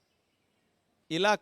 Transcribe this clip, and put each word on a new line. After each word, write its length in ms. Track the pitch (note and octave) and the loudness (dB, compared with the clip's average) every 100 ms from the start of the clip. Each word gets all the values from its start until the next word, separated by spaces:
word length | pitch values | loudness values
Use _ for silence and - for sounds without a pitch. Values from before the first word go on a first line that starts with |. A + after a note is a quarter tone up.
| _ _ _ _ _ _ _ _ _ _ _ D#3+ | _ _ _ _ _ _ _ _ _ _ _ -2
ఇలా 160 | G3 G#3 | 0 0